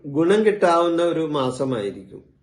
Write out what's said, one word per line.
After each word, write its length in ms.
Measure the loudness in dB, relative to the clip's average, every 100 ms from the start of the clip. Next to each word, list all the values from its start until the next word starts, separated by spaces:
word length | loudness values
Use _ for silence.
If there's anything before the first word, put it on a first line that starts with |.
| -8
ഗുണം 400 | -2 2 4 2
കിട്ടാവുന്ന 580 | 2 2 4 2 0
ഒരു 160 | 0 0
മാസമായിരിക്കും 1040 | -2 -2 -2 -2 -4 -4 -4 -8 -18 -20 -20 _